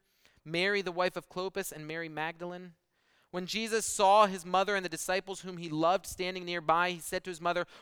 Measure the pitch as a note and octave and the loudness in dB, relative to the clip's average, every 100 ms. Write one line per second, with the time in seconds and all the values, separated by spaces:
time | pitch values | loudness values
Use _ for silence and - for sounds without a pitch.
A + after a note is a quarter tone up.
0 | _ _ _ _ D3+ E3+ G3 G3+ F#3 E3+ | _ _ _ _ -4 0 2 2 0 0
1 | F3+ F3 - F#3 F#3+ G3 F3+ D#3 D3+ E3 | 0 0 -8 -6 -4 -4 -6 -8 -10 -8
2 | E3 D3+ D#3+ E3 F3 F3+ F3+ - _ _ | -8 -4 -6 -6 -10 -10 -14 -20 _ _
3 | _ _ _ F3+ F3+ G#3 A3+ A3 - - | _ _ _ -6 -4 -4 0 0 0 4
4 | F#3+ G#3 G#3 F#3+ F3+ F#3 G3 G3+ F3+ D#3+ | 8 8 6 2 0 2 2 0 -2 -6
5 | - F#3+ F#3+ F#3 F#3 F3 E3+ D#3 E3 F#3+ | -2 -2 -2 -12 -10 -10 -6 2 4 2
6 | - - F3+ F#3 F3 F3 D#3 E3 F3+ F3 | -2 -6 -6 -6 -6 -4 2 2 2 0
7 | - F#3 F#3+ D#3+ F3 F3 E3+ - | -4 -4 -4 -4 0 0 -2 -8